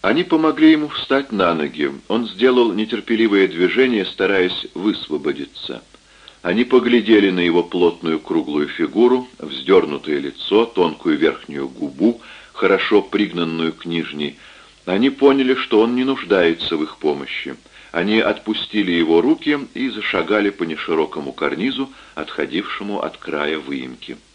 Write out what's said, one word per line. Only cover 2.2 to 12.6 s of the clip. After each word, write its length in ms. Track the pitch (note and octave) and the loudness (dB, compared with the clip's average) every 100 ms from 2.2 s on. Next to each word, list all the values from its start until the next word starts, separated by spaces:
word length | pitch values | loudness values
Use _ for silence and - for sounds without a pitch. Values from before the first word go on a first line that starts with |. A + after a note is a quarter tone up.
| A2+ | -4
сделал 440 | F#2+ B2 B2+ A#2 | 2 4 4 2
нетерпеливое 760 | F#2+ A2 A2+ - A2+ A2+ G2+ F#2+ | 0 -4 -6 -2 0 4 4 2
движение, 560 | D#2 F2+ A2+ C3 A2+ | 2 0 2 2 2
стараясь 640 | F#2 - F#2+ G2 F#2 - - | -2 -2 0 2 0 -2 -10
высвободиться. 1080 | - G2+ - - D2+ D2 C#2+ C#2 - - A#1+ - - _ _ - _ | -4 -2 -2 -4 -6 -4 -6 -8 -14 -14 -14 -16 -20 _ _ -20 _
Они 240 | E2+ G2 | -2 0
поглядели 680 | B2 B2+ A#2+ A#2+ G#2 G#2+ G2 | 4 4 4 2 6 4 4
на 100 | F#2 | 2
его 240 | F2 E2+ | 2 0
плотную 560 | E2+ F#2 F2 E2 E2 D#2+ | 0 2 0 0 -4 -4
круглую 480 | - E2 D2 D2 C#2+ | -2 -2 -2 -4 -4
фигуру, 600 | - D#2 D#2 A#2+ B2+ B2+ - | -4 -4 2 4 4 -2 -14
вздернутое 840 | D#2 C2 C2 F#2+ D#2 C#2+ - D2 | -12 -10 4 4 4 -6 -4 -4
лицо, 460 | C#2 - - G2+ A#2 | -4 -10 0 2 2
тонкую 520 | - E2+ D2+ F2 D2+ | 0 0 0 -2 2
верхнюю 500 | D#2+ C2+ - C#2+ C#2 | 0 -2 -10 -10 -10
губу, 520 | C2 D2 - G2+ A#2 - - - | -8 -10 0 0 0 -10 -20 -20
хорошо 500 | - | -4